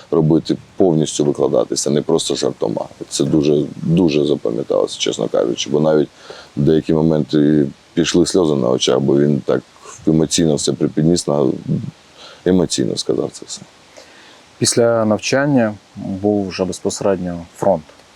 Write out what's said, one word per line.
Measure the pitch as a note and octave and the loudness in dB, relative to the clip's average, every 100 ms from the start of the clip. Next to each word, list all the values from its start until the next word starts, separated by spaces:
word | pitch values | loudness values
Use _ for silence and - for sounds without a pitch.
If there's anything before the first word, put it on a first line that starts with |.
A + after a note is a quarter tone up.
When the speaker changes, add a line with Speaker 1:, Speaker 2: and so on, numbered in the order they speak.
| - | -2
Speaker 1:
робити, | E2 D#2 D#2 - D2 - - | 0 2 2 0 -4 -6 0
повністю | F#2+ D#2 D2+ - | 2 2 0 -2
викладатися, | D2 C#2+ C#2 B1+ A1+ - - | -2 0 0 0 0 -2 -2
не | D2 | -2
просто | C2+ E2 - | 0 0 0
жартома. | C#2+ C2 B1+ A#1 G1+ - - - | -4 -4 -4 -4 -4 -8 -12 -10
Це | - | -4
дуже, | C#2+ D2+ D2 D2 C#2+ - | 0 2 2 2 0 -6
дуже | - E2+ F2 D2 | 0 2 2 2
запам'яталося, | C#2+ C#2 A1 A1+ - G1+ G1+ - | 0 0 -2 -6 -2 -2 -2 -4
чесно | - - A1+ | -6 -4 -2
кажучи, | - A1+ A#1+ - | -2 -2 -4 -2
бо | D2 | 0
навіть | D2+ D2+ C#2+ - - - - - | 2 2 0 -6 -20 -20 -12 -2
в | |
деякі | D2 D#2+ - | 2 2 2
моменти | D#2+ D#2+ D#2 C#2 D#2 D2 D2+ C#2 - - | 0 2 0 0 2 2 2 0 -4 -8
пішли | - D#2+ - A2 | -4 0 2 2
сльози | F#2+ E2 | 2 2
на | C#2 A#1+ | 2 0
очах, | B1+ - C2 | 0 2 0
бо | C#2 C#2 | 2 2
він | D2 C#2+ | 2 0
так | - B1+ - - - - - | 0 -4 -4 -16 -20 -6 0
емоційно | D#2+ D#2 - E2 | 2 2 0 0
все | C#2+ - | 0 -2
припідніс, | C#2+ D2+ - D#2+ F2 - | -2 -2 0 2 2 0
на-, | C#2+ C2 - - - - - - - - - | 0 0 -2 -4 -6 -6 -12 -20 -20 -20 -6
емоційно | F2 F#2 D#2+ - A#1 - | 0 2 2 -2 -4 -4
сказав | - - D2 | -4 -4 -4
це | - - | -8 -16
все. | - - - - - - - - - - - | -18 -18 -20 -20 -20 -20 -20 -20 -20 -20 -4
Speaker 2:
Після | A#2+ - A#2 A#2 | -2 2 2 2
навчання | A2 G#2 - C3 D3 C3+ A2 G2+ - G2+ | 2 0 0 0 2 2 2 -2 -12 -12
був | G2 F#2+ G#2 G#2 F#2+ | -8 -2 0 0 0
вже | F2 | -2
безпосередньо | F#2 F2 - - G#2+ F#2 F2+ E2+ E2 - | -4 -4 -6 -2 -2 -2 -4 -8 -12 -4
фронт. | - F2 D2+ - - | 0 0 -4 -20 -20